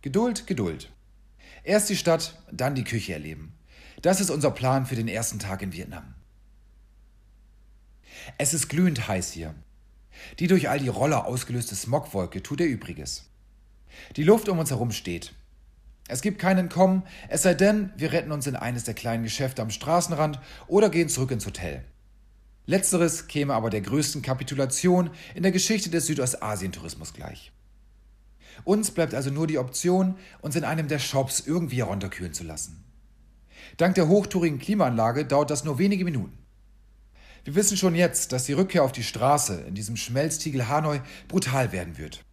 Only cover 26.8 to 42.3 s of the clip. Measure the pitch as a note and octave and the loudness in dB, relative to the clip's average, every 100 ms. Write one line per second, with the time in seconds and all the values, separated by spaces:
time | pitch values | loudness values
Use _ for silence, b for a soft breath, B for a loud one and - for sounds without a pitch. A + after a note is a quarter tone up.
26.8 | E2 - E2 - D2+ - - - _ _ | -12 -14 -14 -14 -14 -14 -20 -20 _ _
27.8 | - _ - _ _ _ B B - G#3 | -20 _ -20 _ _ _ B B 2 2
28.8 | G#3+ - D#3+ A2+ C3+ C#3 D#3+ D#3 B2+ - | 2 0 0 0 -2 -2 0 0 -2 -2
29.8 | F3 F#3 F#3 F#3 B B - D3+ - D#3+ | 2 4 2 0 B B -4 -2 -2 -2
30.8 | D3+ D3 C3 C#3 C3+ - - E3+ D3 B2 | -2 -2 0 0 0 -2 -2 -2 0 -2
31.8 | A2 G2 F#2 - F2 D2+ E2+ D#2 - D#2+ | -2 -2 -6 -6 -8 -8 -10 -10 -12 -14
32.8 | - - - - - _ _ B B B | -20 -20 -20 -20 -20 _ _ B B B
33.8 | F3 F#3+ D#3 G3+ G3+ F#3 E3+ C#3 - G#3 | 4 6 6 6 4 2 2 0 -2 2
34.8 | C#3+ A#2 A2+ B2 C#3+ C#3 D3 D3 D#3 C3 | 4 4 2 2 2 2 2 0 -2 2
35.8 | G3 G3+ F3+ C#3 D#2 - - _ - - | 2 2 0 -2 -6 -10 -20 _ -20 -20
36.8 | _ - - b b b - D3+ G#3 F#3+ | _ -20 -20 b b b -2 0 2 2
37.8 | F#3 E3+ E3+ - - B2+ B2+ C#3+ F#3+ F3+ | 2 4 4 2 -2 -2 0 2 2 4
38.8 | C3+ B2+ A2+ - B2+ D3 - F2+ - F#2+ | 4 2 -6 0 4 4 2 -4 -6 -8
39.8 | G2+ A2+ - B2 D#3 D#3+ E3 C3+ A#2 D3 | -6 -8 -4 -2 0 -2 -2 -2 0 0
40.8 | D#3 C#3+ B B B C#3 C3 C3+ A#2+ F#2 | 0 -2 B B B -2 2 0 0 -2
41.8 | E2+ D2+ D2+ - - | -8 -10 -14 -14 -20